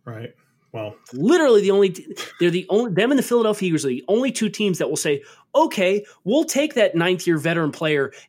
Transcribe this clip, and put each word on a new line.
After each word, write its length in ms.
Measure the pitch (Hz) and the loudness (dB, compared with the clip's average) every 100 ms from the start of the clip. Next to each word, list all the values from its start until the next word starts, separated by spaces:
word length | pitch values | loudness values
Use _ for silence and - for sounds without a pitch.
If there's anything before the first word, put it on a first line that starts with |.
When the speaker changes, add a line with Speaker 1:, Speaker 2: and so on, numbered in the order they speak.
| - | -16
Speaker 1:
Right. 240 | 110 117 - _ _ _ | -14 -16 -18 _ _ _
Well, 220 | 117 107 - - | -12 -12 -14 -16
Speaker 2:
Literally 480 | 123 185 359 294 214 | -2 2 4 6 4
the 120 | 196 | 4
only 180 | 196 196 | 2 2
t-, 260 | 165 - - - - | 0 -14 -14 -16 -2
they're 100 | 175 | 0
the 160 | 175 175 | 0 0
only, 240 | 202 240 | 0 0
them 180 | 175 233 | 0 2
and 80 | 285 | 2
the 40 | |
Philadelphia 440 | - 240 220 208 185 | 2 2 2 0 0
Eagles 160 | 156 | 0
are 60 | 139 | -2
the 160 | 123 - | -4 0
only 240 | 214 262 | 0 0
two 160 | - 214 | -2 -4
teams 300 | - 208 170 | -2 -2 -2
that 120 | 156 | -2
will 60 | 151 | -2
say, 260 | 160 143 - - _ | -2 -4 -6 -20 _
"Okay, 520 | 277 349 - 185 202 208 _ | 0 0 2 0 0 -4 _
we'll 220 | 180 269 320 | -2 0 0
take 300 | 269 302 247 | -2 -2 2
that 200 | 196 170 | 2 2
ninth 320 | 170 180 175 | 0 0 0
year 100 | 160 | 0
veteran 360 | 156 165 156 | 0 -2 -2
player 400 | - 156 147 135 - | -2 -2 0 -2 -6